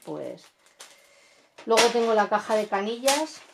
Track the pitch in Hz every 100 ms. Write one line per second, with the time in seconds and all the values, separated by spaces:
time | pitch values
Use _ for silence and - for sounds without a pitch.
0 | - 151 139 165 - _ _ _ - -
1 | _ _ _ _ _ - - 226 233 233
2 | 226 214 202 208 - 220 208 196 208 233
3 | 269 285 311 - -